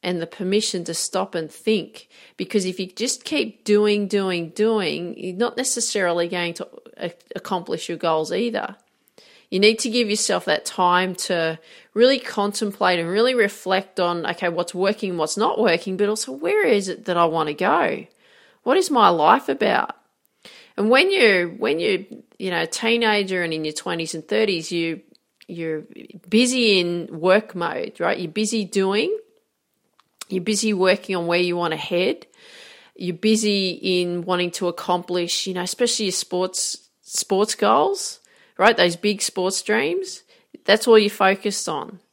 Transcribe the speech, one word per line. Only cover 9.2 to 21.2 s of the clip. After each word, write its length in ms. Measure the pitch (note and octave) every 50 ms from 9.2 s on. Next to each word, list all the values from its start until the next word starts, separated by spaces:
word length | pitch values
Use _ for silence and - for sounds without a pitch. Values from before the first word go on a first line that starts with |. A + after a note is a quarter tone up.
| _ _ - - _ _
You 100 | - F#3
need 180 | G3+ G#3+ A3+ A3+
to 100 | - B3
give 200 | A3 B3 A#3+ G#3
yourself 360 | G#3 G#3 - - G3 F3+ -
that 180 | - D#3+ - -
time 500 | - - - F#3 F3 F3 F3+ F#3 F#3 F3+ F3 -
to 340 | - F#3 E3+ E3 D#3+ D#3+ D#3 - - - - - _ _
really 240 | G#3 A#3 B3+ C#4 B3+
contemplate 800 | - - - - G3+ G3+ G3+ - A3+ G#3 G3 - - F#3 F3+ E3+
and 100 | E3 E3
really 260 | F#3 G#3 A3+ B3+ C4
reflect 680 | A#3+ G#3+ G3+ - - - F#3 F#3+ F#3+ G3 - _ -
on, 260 | F3+ F3 F3 E3+ E3
okay, 220 | - F3 - G3 F3
what's 260 | E3+ E3 F3 F3 -
working, 420 | F3+ F#3+ G3 G#3+ G3+ - F#3+ F3
what's 200 | E3+ D#3 D#3 -
not 240 | G3+ G#3+ - - -
working, 360 | A3+ G#3 E3 E3 - G3+ F#3
but 120 | F#3 G#3 G3+
also 240 | G#3+ A3 - - C4
where 340 | C#4 D#4 F4 G4+ G#4+ G4+
is 220 | D#4+ A#3+ G#3 F#3+ F#3+
it 160 | F3 - -
that 120 | F#3+ F3+
I 100 | E3+ E3+
want 240 | E3 D#3 E3 D#3 D3+
to 40 | D3
go? 520 | D3 F3+ F#3+ D3 - - - - - - _ _ _ _ _ _ _ _ _ _ _ _
What 140 | - C4+
is 140 | F#4+ F#4 -
my 200 | D4+ A#3+ G#3+ F#3+
life 380 | F3 E3 D3+ E3 - C#4 - -
about? 460 | C4+ C#4 G#3+ - - - - - - _ _ _ _ _ _ _ _ _ _ - - - - _ _
And 140 | - G3+ A3
when 220 | A#3+ C4 D4 F#4+ G4
you're, 360 | F#4+